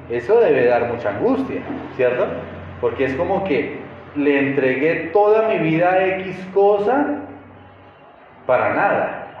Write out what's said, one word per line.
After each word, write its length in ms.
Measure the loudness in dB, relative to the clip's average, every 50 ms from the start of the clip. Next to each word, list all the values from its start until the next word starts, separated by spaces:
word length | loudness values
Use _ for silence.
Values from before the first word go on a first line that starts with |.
| -10 -6
Eso 320 | -6 -4 0 4 4 6
debe 260 | 6 6 4 4 4
dar 200 | 4 4 2 2
mucha 300 | 0 -4 -4 -4 -4 -4
angustia, 440 | 0 0 0 0 0 -2 -4 -6 -8 -8 -8 -10 -10 -10 -10 -2
¿cierto? 300 | 0 2 2 2 2 -2 -2 -4 -8 -10 -12 -14 -14 -16 -16 -10 -4
Porque 240 | -4 -2 -2 0 -2
es 100 | -2 -2
como 300 | -2 -2 -2 -2 -2 -2
que 360 | 0 -2 -2 -2 -4 -6 -10 -12 -14 -16 -18 -18 -10 -4
le 240 | -2 0 2 2 2
entregué 680 | 2 0 0 0 0 0 0 2 0 0 0 -2 -2 0 2
toda 360 | 4 4 6 4 4 2 2
mi 100 | 0 0
vida 340 | 0 0 2 2 2 2 2
a 140 | 2 2 0 0 -2
X 300 | -4 -8 -10 -10 -10 -4 0
cosa 680 | 4 4 4 4 4 2 0 0 0 0 -2 -4 -8 -8 -12 -16 -18 -20 -20 -20 -20 -20 -20 -20 -20 -20 -20 -20 -20 -20 -20 -20 -20 -20 -20 -20 -10 -2
para 300 | 0 2 2 2 0 0
nada. 540 | 0 0 0 0 0 -2 -4 -6 -8 -12 -14 -16 -18